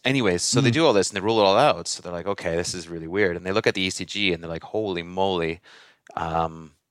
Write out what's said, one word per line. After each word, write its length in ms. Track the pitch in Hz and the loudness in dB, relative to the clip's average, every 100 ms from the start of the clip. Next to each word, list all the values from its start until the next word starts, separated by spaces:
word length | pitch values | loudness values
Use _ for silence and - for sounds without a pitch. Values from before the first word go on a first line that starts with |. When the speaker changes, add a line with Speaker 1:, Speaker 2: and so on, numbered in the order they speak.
| 123 | -2
Speaker 1:
Anyways, 380 | 135 104 87 | 0 2 2
so 180 | - 127 | 2 2
they 80 | 131 | 2
Speaker 2:
Mm. 40 | |
Speaker 1:
do 120 | 131 160 | 4 4
all 80 | |
this 160 | 104 110 | 4 2
and 80 | 101 | 0
they 40 | |
rule 180 | 101 113 | 0 4
it 40 | |
all 140 | 98 101 | 6 6
out. 300 | 143 85 85 | 4 2 -4
So 140 | - | -8
they're 100 | 90 | -8
like, 160 | 87 90 | -6 -6
"Okay, 280 | 98 90 85 | -4 -2 -2
this 180 | 87 92 | -2 -6
is 120 | 82 | -8
really 200 | 85 80 | -10 -4
weird." 280 | 95 98 87 | 0 0 0
And 100 | 92 | -2
they 60 | |
look 140 | 101 117 | 0 0
at 80 | |
the 80 | 95 | 0
E 80 | 92 | -2
C 160 | - 90 | -4 -6
G 260 | 101 101 | -2 0
and 120 | 82 | -2
they're 60 | 82 | -4
like, 140 | 82 - | -10 -6
"Holy 360 | 107 104 87 | -4 -2 -4
moly, 580 | 85 92 98 90 82 82 - - - _ - - | -6 -2 0 0 -2 -6 -12 -20 -20 _ -14 -8
um, 580 | 82 82 82 82 80 78 _ | -4 -2 -2 -6 -18 _ _